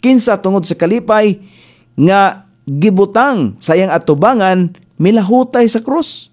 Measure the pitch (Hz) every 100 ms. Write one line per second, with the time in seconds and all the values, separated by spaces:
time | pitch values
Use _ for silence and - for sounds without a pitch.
0 | 247 262 233 202 190 196 170 170 170 226
1 | - 214 214 190 - _ _ _ _ -
2 | 151 196 196 - _ _ - 139 196 185
3 | 196 202 156 214 123 - - 165 190 160
4 | - 147 208 254 190 185 175 - _ _
5 | 170 226 190 247 254 240 233 226 226 285
6 | 311 - -